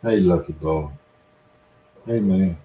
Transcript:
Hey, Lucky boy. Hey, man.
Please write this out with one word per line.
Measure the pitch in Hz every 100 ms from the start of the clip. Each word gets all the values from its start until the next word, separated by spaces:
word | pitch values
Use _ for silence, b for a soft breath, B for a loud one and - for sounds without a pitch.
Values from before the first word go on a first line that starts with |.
Hey, | 117 110
Lucky | 92 87 -
boy. | 76 76 80 73 69 _ _ _ _ _ _ _ _ _ _ -
Hey, | 117
man. | 101 95 95 82